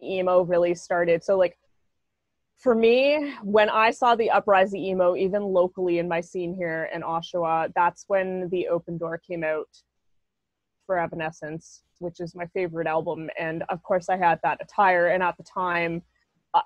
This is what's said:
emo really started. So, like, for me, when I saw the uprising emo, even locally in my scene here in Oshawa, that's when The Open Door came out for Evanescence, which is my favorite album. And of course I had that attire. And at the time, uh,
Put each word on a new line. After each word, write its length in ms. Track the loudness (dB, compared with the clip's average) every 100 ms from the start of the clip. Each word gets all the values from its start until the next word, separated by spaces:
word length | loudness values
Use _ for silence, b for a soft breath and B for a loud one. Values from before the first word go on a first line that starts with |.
emo 400 | -6 -2 2 2
really 320 | 4 2 2
started. 480 | 0 -2 -2 2 0
So, 140 | 2 2
like, 220 | 2 0 _ _ _ _ _ _ _ _ _ _
for 160 | 0
me, 560 | 4 6 6 4 2 -2 -8
when 260 | 0 4 4
I 220 | 4 2
saw 240 | 2 2 4
the 140 | 4
uprising 520 | 2 4 4 4 0
emo, 320 | -4 0 2 2
even 260 | 0 -2
locally 560 | 0 0 0 0 -2 -2
in 100 | -2
my 120 | -4
scene 320 | -4 -8 -6
here 340 | -6 -6 -4 -6
in 80 | -8
Oshawa, 680 | -4 -6 -4 -4 0 0 -2
that's 300 | 0 0 -2 -2
when 400 | -2 -2 -4 -4
The 200 | -4 -2
Open 280 | -4 -4 -8
Door 220 | -6 -8
came 260 | -10 -6
out 240 | -4 -4 -6 _ _ _ _ _ _ _ _ _ _ _ -4
for 120 | -2
Evanescence, 840 | -2 -4 -8 -8 -10 -12 -14 -20 _ -12
which 220 | -12 -10
is 140 | -12
my 120 | -10 -8
favorite 400 | -4 -4 -4 -2
album. 420 | -2 -4 -6 -8 -8
And 260 | -6 -6 -6
of 140 | -8
course 260 | -2 -2 0
I 80 | 0
had 220 | 2 2
that 160 | -2 -4
attire. 480 | -6 2 4 4 4
And 140 | 2
at 140 | 0 -4
the 60 |
time, 600 | -10 -4 -2 0 -2 -4 -10 _ _ _ _
uh, 60 | -2